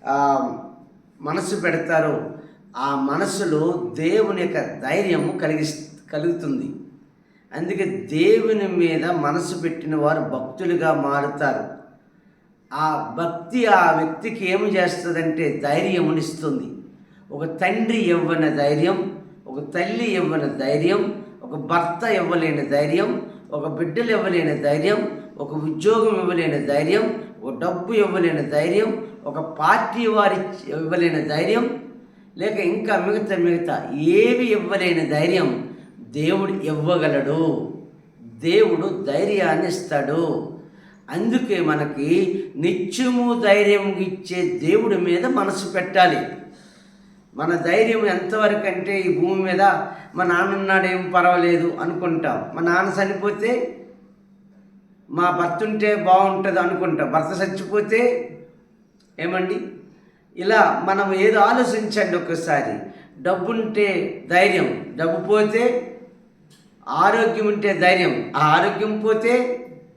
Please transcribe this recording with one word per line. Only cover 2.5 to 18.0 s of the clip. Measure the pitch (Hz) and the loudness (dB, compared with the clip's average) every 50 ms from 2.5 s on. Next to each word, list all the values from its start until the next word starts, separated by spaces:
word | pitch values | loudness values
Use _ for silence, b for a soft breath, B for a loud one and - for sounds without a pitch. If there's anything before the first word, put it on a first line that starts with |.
| B B B - - | B B B -16 -8
ఆ | 123 135 139 143 135 135 139 | -6 -4 -2 -2 -2 -2 -2
మనసులో | 147 165 196 185 185 190 202 170 151 151 156 170 170 175 - - - 139 | 0 0 -2 -2 -2 -2 -2 0 0 2 2 0 0 -2 -6 -6 -6 -2
దేవుని | 160 165 196 220 208 190 190 180 | -2 0 2 2 2 2 0 -2
యొక్క | 175 - 175 151 | -2 -2 -2 -4
ధైర్యము | 139 - - - - 131 156 190 202 190 170 151 147 147 147 - | -4 -6 -8 -8 -4 -2 -2 0 0 0 0 0 0 -2 -2 -2
కలిగి, | 165 151 156 156 151 147 - - - - - - - - | -2 -2 0 0 -2 -4 -6 -10 -14 -18 -20 -20 -16 -8
కలుగుతుంది. | - 147 156 170 170 165 160 143 135 120 - - - - - - - - - _ _ b b b b b b b - | -8 -4 -2 -2 -2 -2 -4 -4 -4 -4 -4 -8 -10 -12 -16 -18 -20 -20 -20 _ _ b b b b b b b -8
అందుకే | 143 170 180 202 185 190 156 - - - - | -6 -4 -4 -2 -2 -2 -4 -4 -6 -8 -4
దేవుని | 147 156 175 202 220 226 214 220 220 208 196 185 | 0 2 4 6 6 4 4 2 0 0 0 -2
మీద | 180 170 170 165 160 156 156 175 | 0 2 2 2 2 0 -2 -2
మనసు | 175 165 147 143 151 175 175 175 180 165 | -2 0 0 0 -2 -2 -4 -4 -6 -4
పెట్టిన | 160 165 - - 139 151 156 | -4 -6 -6 -6 -6 -4 -2
వారు | 151 143 147 156 156 | 2 2 2 2 0
భక్తులుగా | - - 131 127 127 - - - 190 170 175 156 160 160 147 | -2 -4 -6 -6 -8 -10 -10 -6 -2 -2 0 0 2 2 0
మారుతారు. | 143 139 139 143 143 139 147 - - 151 135 120 110 107 - - - - - - _ b b b b b b b b b b _ _ _ _ 131 | 0 0 0 0 -2 -2 -2 -4 -2 -2 -2 -2 -2 -6 -10 -12 -16 -20 -20 -20 _ b b b b b b b b b b _ _ _ _ -4
ఆ | 147 156 156 151 143 135 - 143 156 | -2 -2 0 0 -2 -6 -8 -6 -4
భక్తి | 170 165 170 170 - - 226 254 233 | -4 -4 -4 -6 -10 -4 -2 0 4
ఆ | 220 196 185 175 165 160 156 | 6 6 6 6 4 4 2
వ్యక్తికి | 160 156 - - - 226 220 226 196 180 | 0 -2 -4 -6 -8 -8 -6 -4 -2 -2
ఏమి | 185 202 214 202 185 | 0 0 0 2 2
చేస్తుందంటే | 185 180 175 175 - 170 175 165 165 160 160 156 160 165 143 127 - - | 2 2 2 0 -4 -4 -2 -2 -2 -2 -2 -2 0 -2 -2 -2 -2 -2
ధైర్యమునిస్తుంది. | 143 147 165 196 196 185 175 156 156 160 160 151 - - - 156 147 135 123 - - - - - - B B B B B B B B 143 | 0 0 0 0 0 0 2 2 2 0 0 -2 -4 -6 -6 -4 -4 -4 -4 -6 -8 -12 -14 -16 -20 B B B B B B B B -10
ఒక | 143 160 | -8 -8
తండ్రి | 160 - - 185 185 208 226 220 220 233 | -8 -4 -2 0 0 0 0 0 0 0
ఇవ్వని | 220 | 0